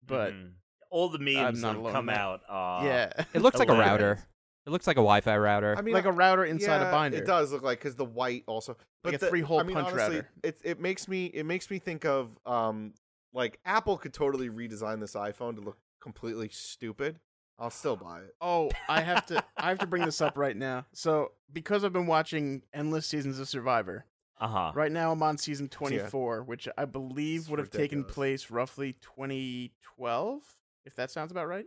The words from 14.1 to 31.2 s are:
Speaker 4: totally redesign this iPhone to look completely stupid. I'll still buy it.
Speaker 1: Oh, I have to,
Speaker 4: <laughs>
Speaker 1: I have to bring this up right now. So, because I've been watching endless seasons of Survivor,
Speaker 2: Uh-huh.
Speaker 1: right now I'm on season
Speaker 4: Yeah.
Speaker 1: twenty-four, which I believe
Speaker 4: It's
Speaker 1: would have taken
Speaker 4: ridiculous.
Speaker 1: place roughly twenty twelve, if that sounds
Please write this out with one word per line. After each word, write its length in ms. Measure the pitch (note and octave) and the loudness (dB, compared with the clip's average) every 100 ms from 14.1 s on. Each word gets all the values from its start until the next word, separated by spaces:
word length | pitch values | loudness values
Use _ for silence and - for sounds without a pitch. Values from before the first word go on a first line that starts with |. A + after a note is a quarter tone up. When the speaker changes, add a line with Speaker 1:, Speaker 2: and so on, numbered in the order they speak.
Speaker 4:
totally 360 | - C#3 C3+ B2+ | -2 0 0 -2
redesign 500 | A2 A#2 G#2+ G#2+ A2 | -6 -10 -6 -4 -4
this 140 | G#2 | -6
iPhone 420 | G#2 G#2 G#2 A#2+ A2+ | -6 -6 -6 -8 -8
to 60 | |
look 160 | G#2 G2 _ _ | -10 -14 _ _
completely 480 | - G#2+ A2+ A2 G#2+ | -18 -12 -8 -6 -8
stupid. 720 | - - - A#2 G#2 C#3+ D#3+ _ _ _ _ | -10 -14 -10 -10 -6 -6 -6 _ _ _ _
I'll 120 | A#2 | -10
still 240 | - D3 G#2+ | -6 -4 -4
buy 240 | F#2 E2+ | -6 -16
it. 160 | G2 - | -18 -8
Speaker 1:
Oh, 280 | F3 F3 D3+ - - | 0 0 2 -2 0
I 100 | D#3 | 2
have 240 | E3 F3+ - | 4 0 2
to, 140 | E3 - | -2 -2
Speaker 4:
<laughs> 60 | - | -4
Speaker 1:
I 120 | E3 | -2
have 100 | F#3 | 0
to 80 | F#3 | 0
bring 160 | F3 | 0
this 160 | E3+ D3 | 0 2
up 160 | D3+ C#3 | 0 2
right 200 | C#3 G#2 | -2 0
now. 280 | C3+ B2+ B2+ | -4 -6 -8
So, 380 | - E3 D#3 C#3+ _ _ | -4 2 2 2 _ _
because 300 | D3 D#3+ G3+ G3+ | -12 0 0 2
I've 80 | |
been 120 | F3+ F3 | 0 2
watching 560 | D#3+ D#3 D#3+ D3 C3+ - | 2 2 -2 -2 -4 -10
endless 340 | D3 D3+ D#3 D#3 | -6 -2 -2 -2
seasons 320 | D3+ C#3 C3+ | -4 -4 -6
of 80 | C3+ | -6
Survivor, 580 | C#3 A#2+ A#2+ G2 G2 - _ _ _ | -4 2 2 0 -6 -12 _ _ _
Speaker 2:
Uh-huh. 320 | A2+ G#2+ F2 C#3 | -2 0 0 0
Speaker 1:
right 160 | D3+ | 0
now 200 | D#3+ E3 | 0 0
I'm 100 | D#3+ | 2
on 140 | D#3 D3+ | 0 0
season 300 | - C#3+ C#3 | -4 -6 -8
Speaker 4:
Yeah. 60 | - | -6
Speaker 1:
twenty-four, 680 | C#3+ B2 G2+ C#3 B2 A2+ | -4 -2 -4 -4 -2 -4
which 240 | B2+ A#2+ - - | -6 -10 -8 -6
I 60 | C#3 | -6
believe 560 | C3+ C3 C3 D3+ E3 | -6 -8 -4 -2 -2
Speaker 4:
It's 80 | D#3+ | -2
Speaker 1:
would 100 | D3+ | -4
have 100 | C3 | -4
taken 280 | - D3 C#3+ | -2 0 0
Speaker 4:
ridiculous. 140 | C3+ | -4
Speaker 1:
place 380 | - C#3 C3+ - | -2 -2 -2 -4
roughly 440 | A#2 B2+ - C#3 B2 | -4 -4 -4 -8 -8
twenty 720 | - - C3+ C3+ C3 B2 B2 _ | -18 -10 -6 -6 -6 -8 -10 _
twelve, 640 | - _ B2+ A#2 G3 C#4 - _ _ _ - | -20 _ -2 -2 -2 -6 -12 _ _ _ -20
if 100 | - | -8
that 120 | - | -8
sounds 200 | - | -6